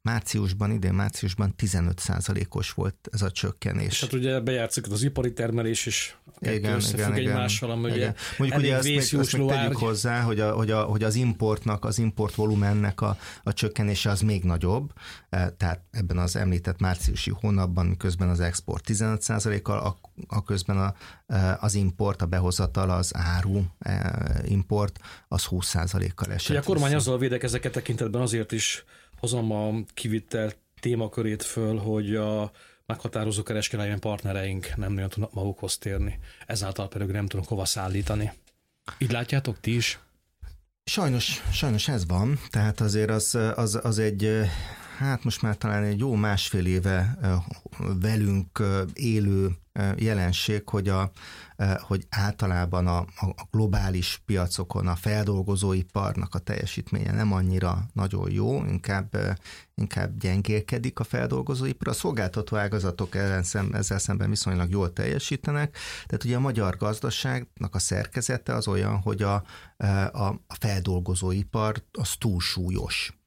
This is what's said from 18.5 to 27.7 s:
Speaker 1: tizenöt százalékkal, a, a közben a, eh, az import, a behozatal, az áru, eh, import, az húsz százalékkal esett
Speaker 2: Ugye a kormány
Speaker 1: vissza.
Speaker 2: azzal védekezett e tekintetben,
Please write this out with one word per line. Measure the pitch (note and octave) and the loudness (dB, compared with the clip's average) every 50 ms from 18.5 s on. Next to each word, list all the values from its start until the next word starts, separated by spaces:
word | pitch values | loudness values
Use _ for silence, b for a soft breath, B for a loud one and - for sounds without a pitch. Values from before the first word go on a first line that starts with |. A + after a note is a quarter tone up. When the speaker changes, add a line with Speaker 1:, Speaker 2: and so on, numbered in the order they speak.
| F2 - - - - - - | 0 -4 -4 -4 -6 -4 -2
Speaker 1:
tizenöt | - A2 G#2 A2+ A2 A2 G#2+ | -2 0 2 2 2 0 0
százalékkal, | - - A#2 G#2+ - A2+ G#2 G2+ - - G2+ G#2 | 0 0 -2 0 0 0 0 0 0 -2 -2 0
a, | - F#2+ F2 - - - _ - - | 0 -2 -4 -6 -12 -20 _ -16 -12
a | - G#2 G#2+ - | -4 -4 -4 -2
közben | - G2+ F#2+ F#2 - G2 | 0 -2 -2 0 0 2
a, | F#2+ F#2+ G2 F#2+ B B B B B B | 2 2 0 -2 B B B B B B
eh, | - - G2 F#2 F#2 F#2 - - | 0 2 2 4 4 2 2 0
az | A2 F#2+ | 0 2
import, | G2+ G2 F#2 F2 - G#2 G2+ F#2+ - | 4 2 2 2 2 0 0 2 0
a | F2+ | 0
behozatal, | E2 F2 F2+ F2+ F2+ F2 - F#2+ - - G2 F#2+ F#2 | 0 2 2 2 2 2 2 0 0 2 2 2 2
az | F2+ F2+ F2+ - - | 2 2 0 0 0
áru, | - E2+ F2 F2 F2+ F#2 G2 F#2+ G2+ F#2+ F2 - _ | 0 0 2 2 2 2 2 2 2 0 0 -4 _
eh, | - - F#2+ F#2+ - F2+ - - - - - - - | -4 -2 0 0 0 -2 -2 -2 0 0 0 0 2
import, | - G2+ G2 F#2 - G#2+ G#2 G2+ - - B B B B B B | 2 2 2 2 2 2 2 2 0 -2 B B B B B B
az | B - F2 - | B -4 -4 -2
húsz | - F#2 F2+ F#2 | -2 -2 -2 -2
százalékkal | - - F#2 D#2+ F2 F#2+ F#2+ F#2 F2+ F2 - F#2+ F#2+ G2+ | 0 0 0 0 0 0 0 -2 -2 -2 -4 -4 -4 -2
esett | F#2 - - | -4 -2 0
Speaker 2:
Ugye | D3 C#3+ | 0 0
a | C#3 | 2
kormány | - F#3+ D3+ C#3+ C#3 D3 | 2 2 2 4 2 2
Speaker 1:
vissza. | |
Speaker 2:
azzal | D3 A2+ B2+ B2+ | 2 2 2 2
védekezett | B2 C3 B2+ B2 B2 - A#2+ A2+ B2 - | 2 2 0 0 0 0 -2 -2 -2 -2
e | |
tekintetben, | B2+ | -2